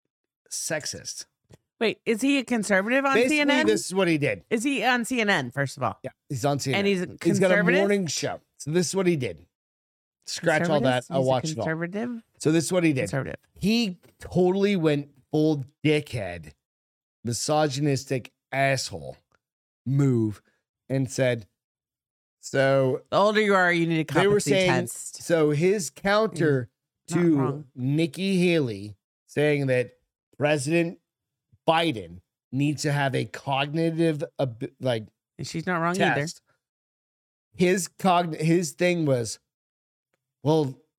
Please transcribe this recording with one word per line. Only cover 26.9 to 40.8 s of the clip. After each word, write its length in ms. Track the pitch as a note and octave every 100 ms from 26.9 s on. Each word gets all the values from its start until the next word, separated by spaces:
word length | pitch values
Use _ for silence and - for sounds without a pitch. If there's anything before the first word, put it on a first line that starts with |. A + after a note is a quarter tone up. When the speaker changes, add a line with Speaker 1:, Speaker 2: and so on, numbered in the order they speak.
| _ -
Speaker 2:
Mm. 40 | E3
Not 60 |
Speaker 1:
to 140 | F3 D3
Speaker 2:
wrong. 280 | C3+ C#3+ D3
Speaker 1:
Nikki 600 | C3+ B2+ D3+ E3 D#3+ F#3+ F#3
Haley 580 | F3+ E3 B2+ G2 G#2 G2+ _ _ _
saying 400 | - D3 C#3+ C3+
that 240 | B2+ B2 _ _ _ _ -
President 640 | D3 D3+ C3+ E3+ E3+ - _ _ _ _ _ _ -
Biden 540 | E3 E3+ A2+ E2+ F2+ - _ _
needs 300 | B2+ D3 C#3+
to 100 | D3+
have 220 | C#3+ C#3
a 100 | B2+
cognitive, 1000 | A#2 - - C3+ C#3+ D#3+ E3 E3 E3 D3+ D#3 -
ab-, 320 | C3+ A2+ C3+ -
like, 260 | B2+ A#2 G#2 _ _ -
Speaker 2:
And 80 | -
she's 200 | E3 F3
not 120 | F3
wrong 200 | E3 F3+
either. 140 | E3 B2+
Speaker 1:
test. 220 | D3+ - _ _ _ _ _ _ _ _ _ _ _
His 340 | - F3+ F#3+ E3+
cogn-, 500 | - F#3+ F3 F3 D3+
his 320 | D#3+ E3+ E3
thing 320 | - F3+ F3 D3+
was, 320 | B2+ A2+ - _ _ _ _ _ _ _ _ _ _
well, 360 | C3+ D#3+ C#3 C3+